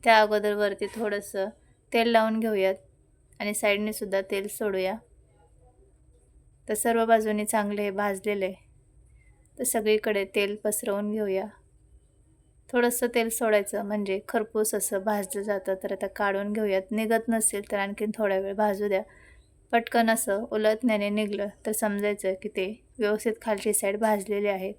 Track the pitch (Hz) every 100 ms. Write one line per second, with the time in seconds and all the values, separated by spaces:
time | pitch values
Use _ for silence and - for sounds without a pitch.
0 | 240 220 214 214 208 208 208 196 202 220
1 | 220 202 208 202 190 - _ _ _ 240
2 | 226 226 220 220 226 208 190 190 - _
3 | _ _ _ _ 208 208 214 202 214 214
4 | 202 190 190 196 202 - 214 190 185 220
5 | - - _ _ _ - - _ _ _
6 | _ _ _ - - _ - 214 240 233
7 | 226 226 214 214 208 220 202 208 208 196
8 | 208 190 208 208 190 190 _ - _ -
9 | - - - _ _ - 247 233 214 214
10 | 220 208 190 214 202 208 214 214 233 202
11 | 208 214 208 190 208 - _ _ _ -
12 | _ _ _ _ _ _ - 247 240 240
13 | 240 240 226 226 226 208 196 208 202 208
14 | 202 196 - 240 214 220 214 208 196 202
15 | 202 208 190 208 208 202 190 190 196 190
16 | 196 - 202 196 202 208 214 190 190 214
17 | 220 226 226 226 220 202 202 202 196 208
18 | 214 208 208 190 196 196 214 196 208 190
19 | 220 - - - _ _ _ 233 233 240
20 | 226 226 - 196 233 214 214 220 247 214
21 | 202 208 214 202 202 - - 214 214 202
22 | 208 202 190 190 208 - 185 220 _ -
23 | 208 214 233 220 226 202 214 208 196 208
24 | 220 208 196 202 208 190 190